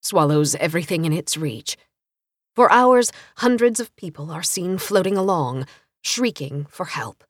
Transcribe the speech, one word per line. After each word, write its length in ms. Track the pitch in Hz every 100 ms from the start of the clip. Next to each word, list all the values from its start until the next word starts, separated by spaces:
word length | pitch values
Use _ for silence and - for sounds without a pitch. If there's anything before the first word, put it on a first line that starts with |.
| -
Swallows 480 | 190 151 151 151 139
everything 500 | 160 165 160 175 165
in 80 |
its 240 | 156 - 151
reach. 400 | 156 113 - - _ _ _ _ _ _ _
For 160 | - 240
hours, 400 | 233 254 247 233 - - -
hundreds 420 | 247 247 240 226
of 160 | 233 _
people 360 | 180 147 147
are 120 | 160
seen 340 | 170 - 180 185
floating 380 | - 202 185 196
along, 500 | 190 180 131 131 135 - _ _
shrieking 640 | - - 240 - 139 143 147
for 180 | - 180
help. 360 | - 110 - _